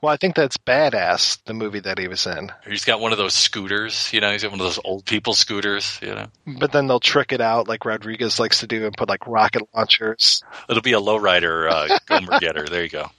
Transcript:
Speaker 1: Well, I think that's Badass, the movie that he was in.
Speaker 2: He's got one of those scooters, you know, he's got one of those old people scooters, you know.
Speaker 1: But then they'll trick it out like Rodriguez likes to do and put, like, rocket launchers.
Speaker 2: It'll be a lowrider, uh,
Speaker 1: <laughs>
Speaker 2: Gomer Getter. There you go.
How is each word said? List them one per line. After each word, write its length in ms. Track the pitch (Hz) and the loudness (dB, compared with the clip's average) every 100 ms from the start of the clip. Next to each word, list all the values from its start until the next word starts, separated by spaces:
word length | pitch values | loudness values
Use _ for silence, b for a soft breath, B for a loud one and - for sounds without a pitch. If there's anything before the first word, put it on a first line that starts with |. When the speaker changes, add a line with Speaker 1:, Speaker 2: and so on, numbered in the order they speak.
Speaker 1:
Well, 80 | 151 | 2
I 20 | 147 | 2
think 180 | 190 | 2
that's 220 | 165 151 - | 2 0 0
Badass, 880 | - 127 151 113 87 87 - - | 0 4 4 2 0 2 0 -2
the 80 | - | -6
movie 280 | 113 110 101 | -6 -4 -6
that 180 | 98 95 | -6 -6
he 100 | 92 | -4
was 180 | 92 - | -4 -4
in. 240 | 82 95 - - | -4 -8 -14 -10
Speaker 2:
He's 200 | 104 - | -6 -2
got 140 | 113 | 0
one 120 | 113 | 0
of 60 | 110 | 0
those 160 | 95 | 0
scooters, 760 | - - 110 98 101 110 - - | 2 0 -2 -4 -4 -4 -6 -2
you 80 | 113 | 0
know, 100 | 104 | 2
he's 80 | 101 | 0
got 100 | 104 | -4
one 80 | 98 | -4
of 60 | |
those 160 | 92 87 | -4 -4
old 220 | - 95 | -6 -8
people 300 | 95 110 - | -4 -4 0
scooters, 640 | 104 - 101 101 101 - - | 0 0 0 -2 -2 -4 -8
you 140 | 101 | -10
know. 140 | 104 104 _ - | -10 -10 _ -14
Speaker 1:
But 260 | 135 147 | -4 0
then 140 | 147 135 | 2 2
they'll 140 | 123 | 2
trick 320 | - 147 135 | 4 2 0
it 100 | 127 | 0
out 260 | 117 117 110 | 2 2 0
like 160 | 113 | -4
Rodriguez 560 | 113 110 107 110 120 - | -4 -6 -6 -6 -4 0
likes 200 | 113 - | 2 0
to 60 | 113 | 0
do 200 | 113 110 | -4 -4
and 100 | 104 | -4
put, 140 | 117 | -4
like, 160 | - - | -4 -2
rocket 420 | 113 107 123 107 | 2 4 2 -4
launchers. 680 | 110 110 - 110 110 - - B B B | -4 2 2 2 2 2 2 B B B
Speaker 2:
It'll 100 | 113 | 0
be 140 | 117 | 4
a 60 | 113 | 2
lowrider, 720 | 101 107 101 90 85 82 80 | 4 2 4 4 4 2 2
uh, 280 | 82 76 392 | 2 2 0
Speaker 1:
<laughs> 40 | - | 2
Speaker 2:
Gomer 340 | 311 90 - | 0 2 0
Getter. 260 | 82 78 76 | 2 -2 -4
There 160 | 87 | -4
you 60 | 85 | -4
go. 220 | 78 76 | -6 -10